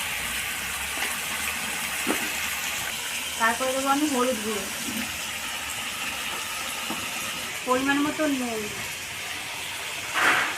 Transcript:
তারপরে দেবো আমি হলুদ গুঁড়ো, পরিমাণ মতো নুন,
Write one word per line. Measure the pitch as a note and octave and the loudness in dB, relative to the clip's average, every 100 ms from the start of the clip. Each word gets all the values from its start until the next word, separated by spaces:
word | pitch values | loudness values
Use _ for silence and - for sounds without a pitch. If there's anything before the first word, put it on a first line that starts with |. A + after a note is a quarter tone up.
| - - - - - - - - - - - - - - - - - - - - - - - - - - - - - - - - - - | -2 -2 -2 -2 -2 -4 -4 -4 -2 -2 0 0 -2 -2 -2 -2 -2 -2 -2 -2 0 0 0 0 -2 -2 -2 -2 -2 -2 -4 -4 -4 2
তারপরে | A3+ A#3 C4 C4+ | 2 4 2 2
দেবো | C4+ C#4 | 4 4
আমি | D4+ | 6
হলুদ | B3+ B3 A3 | 4 4 4
গুঁড়ো, | G#3+ G3+ F#3+ - - G#3+ - - - - - - - - - - - - - - - - - - - - - - - - - - B3 | 0 -2 -2 -4 -2 -2 -2 -4 -4 -4 -4 -6 -4 -4 -4 -4 -4 -2 -4 -4 -4 -4 -4 -4 -4 -2 -2 -4 -4 -4 -4 -4 2
পরিমাণ | B3+ C#4 C#4+ D4 | 4 6 4 4
মতো | D4+ D4+ C4+ | 4 2 4
নুন, | A#3+ A3 G#3 - - - - - - - - - - - - - - - - - - | 2 0 -2 -4 -6 -6 -6 -6 -6 -6 -6 -6 -6 -6 -6 -6 -2 4 6 6 4